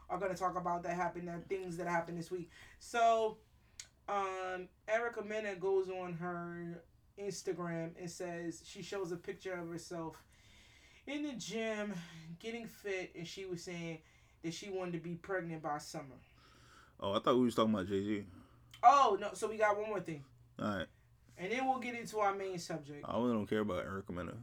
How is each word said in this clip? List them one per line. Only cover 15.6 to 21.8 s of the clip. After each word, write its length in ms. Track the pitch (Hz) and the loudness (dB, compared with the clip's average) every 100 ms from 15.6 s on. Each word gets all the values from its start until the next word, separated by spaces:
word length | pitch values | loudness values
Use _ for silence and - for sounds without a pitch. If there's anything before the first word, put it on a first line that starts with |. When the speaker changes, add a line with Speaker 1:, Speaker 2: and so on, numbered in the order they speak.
Speaker 1:
by 160 | 151 147 | -2 -4
summer. 380 | - 160 135 120 - - - - - - - - | -4 -8 -10 -14 -20 -20 -20 -20 -20 -20 -20 -4
Speaker 2:
Oh, 140 | 98 | 0
I 60 | 107 | 2
thought 180 | 156 123 | 6 6
we 80 | 123 | 6
was 100 | 110 | 6
talking 180 | 110 | 6
about 140 | 107 92 | 4 2
Jay-Z. 380 | 98 101 104 - - - - - - | 2 2 0 -2 -14 -20 -20 -20 8
Speaker 1:
Oh, 340 | - 277 247 190 | 10 10 8 4
no! 100 | 202 | -2
So 140 | 185 214 | -4 -4
we 100 | 214 | 4
got 200 | 214 208 | 4 4
one 100 | 220 | 0
more 100 | 202 | -4
thing. 240 | 175 151 135 - - - | -4 -8 -12 -20 -20 -4
Speaker 2:
All 180 | 107 98 | -2 -2
right. 100 | 78 - _ - - - | -4 -10 _ -20 -20 -8
Speaker 1:
And 140 | 185 | -4
then 160 | 247 262 | 0 0
we'll 120 | |
get 160 | 254 | 0